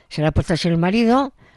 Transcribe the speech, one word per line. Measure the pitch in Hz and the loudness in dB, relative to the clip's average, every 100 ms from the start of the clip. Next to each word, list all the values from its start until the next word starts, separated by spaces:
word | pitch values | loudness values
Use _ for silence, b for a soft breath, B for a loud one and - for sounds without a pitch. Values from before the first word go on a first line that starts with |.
| B | B
se | - | -4
la | 156 | -2
ha | |
puesto | - - | 0 -2
así | 160 175 | -2 0
el | 165 | 0
marido | 175 220 226 254 277 - b | 0 2 2 2 0 -8 b